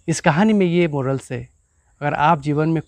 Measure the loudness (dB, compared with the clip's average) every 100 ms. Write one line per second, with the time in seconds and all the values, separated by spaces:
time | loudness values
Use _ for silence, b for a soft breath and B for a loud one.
0 | -6 -2 0 2 2 2 2 2 0 0
1 | -2 -4 -6 -12 -12 _ _ _ _ _
2 | -6 0 2 2 0 0 0 -2